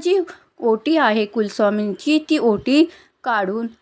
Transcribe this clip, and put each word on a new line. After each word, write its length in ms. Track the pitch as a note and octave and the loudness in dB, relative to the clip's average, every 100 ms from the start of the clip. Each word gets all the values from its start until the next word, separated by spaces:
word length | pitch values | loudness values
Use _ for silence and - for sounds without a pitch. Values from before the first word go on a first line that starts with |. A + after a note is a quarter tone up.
जी 160 | F4 F#4+ F4 - _ - | 0 0 -2 -10 _ -4
ओटी 380 | A3+ A3 C#4+ D#4+ | -2 0 0 2
आहे 280 | A#3+ A3 G#3 | 2 0 -2
कुलस्वामिनीची, 920 | A#3 G3+ - G#3 G#3 G#3 F#3+ C#4+ D4+ D#4 | -2 -4 0 0 0 -4 -4 0 0 0
ती 80 | D#4 | 0
ओटी 460 | A#3 G3+ B3 D4 E4 - _ _ | 0 0 2 2 2 -2 _ _
काढून 440 | B3+ G#3+ F#3+ A3 A3+ - | -4 -2 -2 -4 -8 -12